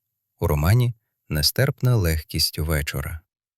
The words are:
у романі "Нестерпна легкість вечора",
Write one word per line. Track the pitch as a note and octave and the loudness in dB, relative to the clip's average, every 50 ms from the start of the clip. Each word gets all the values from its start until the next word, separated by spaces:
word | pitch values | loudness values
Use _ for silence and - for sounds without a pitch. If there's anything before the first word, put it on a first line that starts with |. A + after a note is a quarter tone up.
| _ _ _ _ _ _ _ - | _ _ _ _ _ _ _ -4
у | G#2 - | -2 0
романі | D#2 D2 D2 F2+ A2 B2 A#2+ A#2+ A#2+ _ _ _ _ _ _ - | 2 2 4 4 4 4 2 0 -2 _ _ _ _ _ _ -6
"Нестерпна | D2+ D2+ D2 - - - C3 C#3 - - - B2+ B2 | -2 0 0 0 0 0 0 0 0 0 0 2 2
легкість | A2 F2+ E2 D#2+ D#2 - - - D#2+ - - - - | 2 2 2 0 0 -2 -4 -4 -2 -2 -2 -2 -4
вечора", | D#2 D#2+ D#2+ D2 C#2+ - - C#2 - - E2 D#2+ - _ _ _ _ _ _ | -4 -2 -2 -2 -2 -4 -6 -6 -6 -8 -8 -12 -14 _ _ _ _ _ _